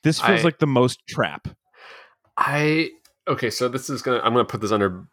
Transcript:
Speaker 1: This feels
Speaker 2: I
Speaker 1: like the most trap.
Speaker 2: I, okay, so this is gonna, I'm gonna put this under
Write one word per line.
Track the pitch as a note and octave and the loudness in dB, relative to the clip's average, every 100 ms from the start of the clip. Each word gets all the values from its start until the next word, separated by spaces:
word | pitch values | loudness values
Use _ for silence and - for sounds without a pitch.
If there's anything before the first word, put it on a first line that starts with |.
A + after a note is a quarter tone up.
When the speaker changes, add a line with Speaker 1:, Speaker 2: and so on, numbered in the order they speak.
Speaker 1:
This | D#3 D#3 | 0 2
feels | A#2+ A2+ | 2 4
Speaker 2:
I | |
Speaker 1:
like | D#3+ - | 2 2
the | D3+ | 2
most | B2+ B2 - - | 4 2 0 -10
trap. | - F#2+ C#2+ - - _ _ - - - _ _ - | -4 -4 -4 -14 -16 _ _ -20 -20 -20 _ _ -6
Speaker 2:
I, | C#3+ C#3+ D3+ D#3 D#3+ - _ _ - | -2 0 0 0 -2 -8 _ _ -6
okay, | C3+ A#2+ | -4 -4
so | - B2+ | -2 -4
this | C3 - | -4 -8
is | C3 | -6
gonna, | C3 A#2+ | -2 0
I'm | A2+ | 2
gonna | A#2+ A2+ | 2 0
put | G#2+ | -4
this | G#2+ | -2
under | G#2+ G2 F2+ - | 0 0 -2 -16